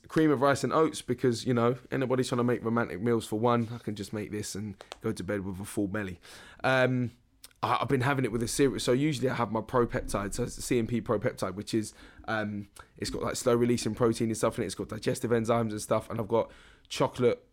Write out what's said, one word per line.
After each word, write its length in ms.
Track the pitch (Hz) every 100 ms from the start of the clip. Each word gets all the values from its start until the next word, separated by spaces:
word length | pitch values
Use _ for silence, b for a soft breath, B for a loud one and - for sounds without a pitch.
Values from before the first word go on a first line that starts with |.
| -
cream 240 | 160 156
of 100 | 131
rice 220 | 139 135
and 100 | 127
oats, 300 | 156 160 -
because, 420 | - 123 131 113
you 80 | -
know, 220 | 120 117 127 -
anybody's 380 | 135 127 131 123
trying 100 | 123
to 60 |
make 200 | 120 117
romantic 360 | 113 117 110 87
meals 260 | 117 117 -
for 140 | 107
one, 280 | 120 120 113
I 40 | 117
can 180 | - 104
just 160 | 98
make 180 | 107 104
this 240 | 104 -
and 220 | 98 107 98 B B
go 80 | 113
to 140 | 101
bed 200 | 90 104
with 140 | 95 92
a 60 |
full 240 | - - 98
belly. 320 | 104 95 87 B B B B
Um, 480 | - 131 127 127 117 - _ _ - -
I, 140 | 110 123
I've 80 | 120
been 140 | 135
having 220 | 127 135
it 60 | 123
with 140 | 113
a 40 | 117
cereal. 300 | - 139 107
So 140 | -
usually 360 | 127 151 127 -
I 60 |
have 160 | 120 107
my 100 | 110
Propeptide, 720 | 104 127 117 123 - 107 101
so 100 | -
it's 100 | 123
the 80 | -
C 160 | - 127
M 80 | 113
P 140 | 117
Propeptide, 540 | 101 104 127 - 98
which 200 | 92 104
is, 200 | 113 107 - B B -
um, 400 | 110 104 104 101 - B B
it's 120 | 101
got, 120 | 90
like, 140 | 113 -
slow 180 | 123
releasing 400 | 120 120 120 113
protein 340 | 107 117 113 113
and 80 | 110
stuff 220 | 117 117
in 60 |
it. 20 | 98
It's 80 |
got 140 | - 95
digestive 420 | 110 123 123 113
enzymes 400 | 117 110 117 113
and 100 | 107
stuff, 300 | - 110 -
and 80 | 113
I've 100 | 101
got 220 | 113 - B B B B
chocolate 540 | - 139 - 120 101 -